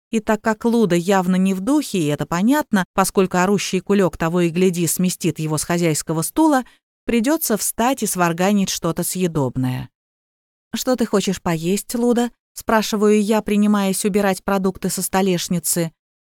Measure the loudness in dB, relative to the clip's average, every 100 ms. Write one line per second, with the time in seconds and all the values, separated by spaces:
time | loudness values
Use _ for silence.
0 | _ -4 -2 -2 -2 -2 0 2 2 2
1 | 2 2 2 2 2 0 0 0 0 -2
2 | -2 -2 -2 0 2 2 2 -2 0 -2
3 | 0 2 2 2 2 0 0 -4 0 2
4 | 2 0 -2 0 0 2 0 2 -2 0
5 | -2 -2 -4 -4 -4 -4 -2 0 0 0
6 | -2 -4 -2 2 2 2 -2 _ _ _
7 | -2 0 2 0 0 -2 -4 -2 -2 0
8 | -2 0 0 0 0 0 0 -2 -4 -4
9 | -4 -2 -2 0 -2 -2 -4 -4 -10 _
10 | _ _ _ _ _ _ _ -6 -2 0
11 | 0 0 0 -2 -2 -2 -2 -4 -4 -2
12 | 2 2 0 -6 _ -10 0 0 0 2
13 | 4 4 2 0 0 0 2 2 0 0
14 | 0 0 0 -2 -2 -2 -2 -2 -6 -4
15 | -4 0 0 0 -2 -4 -2 -2 -4 -8
16 | _ _